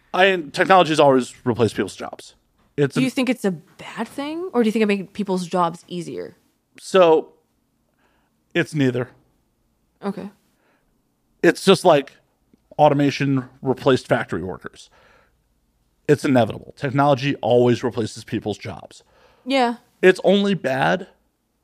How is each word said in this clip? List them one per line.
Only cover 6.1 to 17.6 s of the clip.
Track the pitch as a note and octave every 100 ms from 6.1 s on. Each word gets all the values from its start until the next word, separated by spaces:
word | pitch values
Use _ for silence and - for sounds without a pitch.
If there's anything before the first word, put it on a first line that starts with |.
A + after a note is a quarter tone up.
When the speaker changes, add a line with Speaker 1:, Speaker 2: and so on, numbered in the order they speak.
| F2 - _ _ _ _ _
Speaker 1:
So, | - F#3+ E3+ D#3 - _ _ _ _ _ _ _ _ _ _ _ _
it's | F3 -
neither. | D#3 C3 B2 A#2+ _ _ _ _ _ _ _ _ _
Speaker 2:
Okay. | G3 F#3+ G3 _ _ _ _ _ _ _ _ _ _ _
Speaker 1:
It's | F3 C#3+
just | F#3+ F#3+
like | F3+ D3 - _ _ _ _ _ _ -
automation | D3+ C#3+ C#3+ - C#3 C3+ B2 _
replaced | C3 B2 C#3 B2+ -
factory | B2+ - F#2
workers. | F2+ - - - - _ _ _ _ _ _ _ _ _ _ _ -
It's | C#3+
inevitable. | D3+ C3 G#2 G#2+ - -
Technology | C#3+ C#3 C#3+ C3+ C#3 -
always | A2 B2